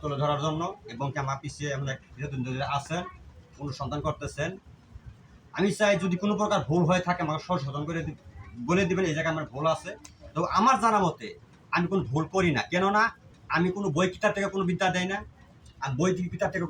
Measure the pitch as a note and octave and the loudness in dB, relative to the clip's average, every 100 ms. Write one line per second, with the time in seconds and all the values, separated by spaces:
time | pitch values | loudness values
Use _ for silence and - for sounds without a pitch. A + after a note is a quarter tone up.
0 | D3 C#3 D3 C#3+ D#3 D#3 F3 - - A#2+ | -4 -2 0 0 0 -2 -4 -8 -14 -6
1 | C3+ D3 C3+ C#3 C#3+ - C#3+ C#3 C#3 C3 | -4 -2 -4 -4 -8 -8 -6 -4 -6 -8
2 | - A#2 D3 C3+ B2 C3 C#3+ C#3+ - E3+ | -12 -12 -8 -4 -4 -4 -2 -4 -2 -6
3 | F#3 - - - - - C#3+ - C3 D3 | -6 -14 -20 -20 -20 -10 -10 -6 -6 -2
4 | D3+ - C#3+ - D#3+ F#3+ - - - - | -2 -4 -8 -4 -4 -6 -16 -20 -20 -18
5 | - - - - - - G3+ - G#3 G3 | -18 -20 -20 -20 -12 0 0 4 4 4
6 | F#3 F3 G3+ G3+ G#3 G3+ B2+ E3 D#3+ F3+ | 2 2 2 2 2 2 2 4 4 4
7 | F3 F3 D#3 D#3 - F3+ C#3 C#3+ D3+ E3 | 2 -2 -2 -2 -2 -2 -2 -6 -4 -4
8 | D#3 - - - - A#2+ A#2+ F3+ F3+ F3+ | -6 -8 -16 -18 -16 -10 2 2 4 2
9 | F#3 D#3 D#3+ D#3+ D3+ B2+ D#3 D#3 F3+ G#3+ | 2 0 0 -2 -6 -2 0 0 -4 -12
10 | - - - D#3 E3+ E3+ B3 A#3 A3+ G#3 | -18 -20 -8 -4 0 4 6 6 4 4
11 | F3 - G#2+ - - - - E3 F3 F#3+ | 2 0 -10 -14 -20 -20 -4 0 2 0
12 | A#2 C#3 D#3 F#3+ F3+ B2+ - F3+ F#3+ G#3 | 2 0 2 2 4 2 0 2 4 4
13 | A3+ - - - - D#3+ F3+ F#3+ G3 D3 | 2 0 -20 -20 -4 0 2 0 0 2
14 | F#3 - G#3 G3+ G3 F#3+ F3+ F3+ F#3 F3+ | 2 2 0 0 -2 0 0 2 2 2
15 | F#3 G3+ A3 - - - - - C#3 B2+ | -2 -4 -8 -18 -20 -20 -20 -10 -6 2
16 | F#3 F#3 F3 F3 G3 F3+ | 2 2 -2 -2 -2 -2